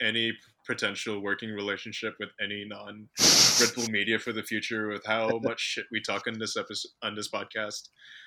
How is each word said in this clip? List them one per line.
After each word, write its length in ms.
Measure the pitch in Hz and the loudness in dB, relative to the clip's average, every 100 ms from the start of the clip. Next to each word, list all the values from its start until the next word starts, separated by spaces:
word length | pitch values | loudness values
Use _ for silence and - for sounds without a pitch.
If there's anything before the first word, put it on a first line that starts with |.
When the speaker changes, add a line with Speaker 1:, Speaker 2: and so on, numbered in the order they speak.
Speaker 1:
any 320 | 113 113 113 113 - _ | 0 2 0 -2 -10 _
potential 540 | - 120 107 101 117 104 | -6 -2 0 0 -2 -2
working 300 | 101 101 113 | 0 -2 -2
relationship 640 | 104 101 98 113 104 110 - | -4 -2 -4 -6 -6 -6 -4
with 80 | 101 - | -8 -6
any 240 | 101 104 101 | -6 -6 -8
non-Red 1040 | 101 104 104 107 - - - - - 117 | -10 -12 -14 -10 4 6 8 8 8 4
Bull 140 | 120 117 | 2 0
media 300 | 107 101 110 | 2 2 2
for 120 | 123 | 0
the 120 | 110 | -4
future 420 | - 110 - 110 107 | -4 -4 -2 -2 -2
with 180 | 104 | -4
how 340 | 107 110 110 113 | 0 2 2 2
Speaker 2:
<laughs> 40 | |
Speaker 1:
much 160 | 117 117 | 0 -2
shit 280 | - - - | -2 -2 -4
we 100 | 110 | -4
talk 280 | 104 101 117 | 0 -2 -2
on 100 | 110 | -4
this 180 | 110 110 | -2 -4
episode, 340 | 101 104 - - | -4 -6 -8 -6
on 140 | 110 104 | -6 -4
this 120 | 104 | -4
podcast. 600 | 104 98 110 107 - - _ - - | -4 -4 -4 -4 -6 -12 _ -20 -20